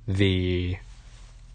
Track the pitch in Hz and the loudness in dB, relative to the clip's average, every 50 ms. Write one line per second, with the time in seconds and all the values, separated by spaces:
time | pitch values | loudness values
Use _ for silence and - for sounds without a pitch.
0 | - - 95 98 101 95 92 90 90 90 90 90 90 90 92 - - - - - | -6 -4 2 4 4 4 4 4 2 2 0 0 0 -2 -4 -6 -8 -16 -18 -18
1 | - - - - - - - - - - | -20 -20 -20 -20 -20 -20 -20 -20 -20 -20